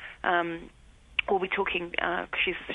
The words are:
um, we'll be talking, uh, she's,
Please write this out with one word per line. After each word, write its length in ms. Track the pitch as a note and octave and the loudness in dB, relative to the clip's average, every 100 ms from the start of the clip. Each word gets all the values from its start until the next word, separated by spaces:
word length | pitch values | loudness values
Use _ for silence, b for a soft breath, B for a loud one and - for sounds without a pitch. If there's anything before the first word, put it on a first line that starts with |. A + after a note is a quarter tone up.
| B B | B B
um, 440 | - F3 E3+ E3 - - - - - - - | 2 4 2 -4 -10 -20 -20 -20 -4 -2 2
we'll 80 | G3 | 2
be 100 | F#3+ | 2
talking, 460 | - F#3 F#3 F3 - | 0 0 -2 -2 0
uh, 240 | - F3+ F3+ - | 0 0 -2 0
she's, 100 | - E3+ - | 0 -2 -4